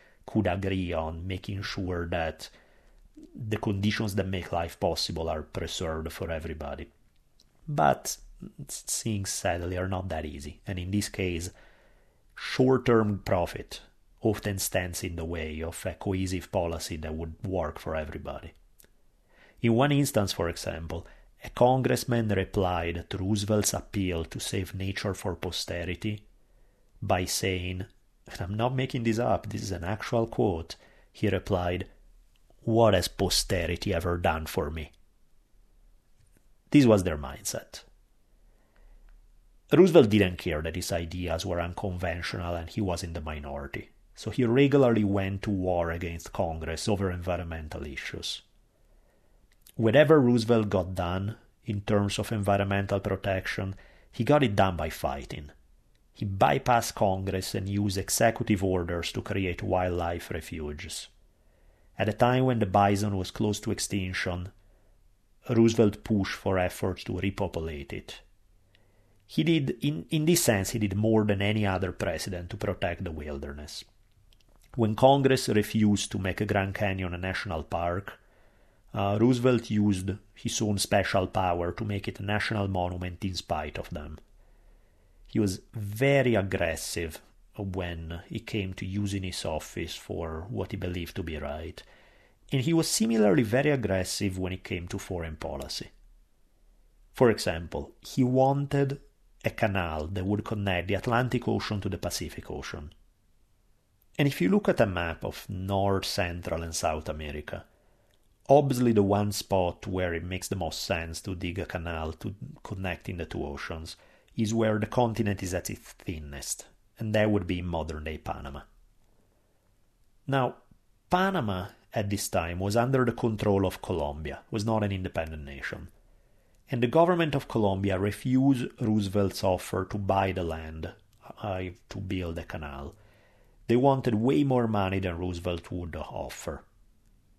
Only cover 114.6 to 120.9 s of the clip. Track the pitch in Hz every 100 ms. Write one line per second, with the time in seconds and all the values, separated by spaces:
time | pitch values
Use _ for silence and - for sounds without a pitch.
114.6 | 110 107 104 - 120 110 107 98 95 90
115.6 | - - - - - 82 73 69 - -
116.6 | - _ _ - 113 107 107 104 92 90
117.6 | 90 82 78 78 78 78 - 80 - -
118.6 | - _ _ _ _ _ _ _ _ _
119.6 | _ _ _ _ _ _ - 135 123 -
120.6 | _ - _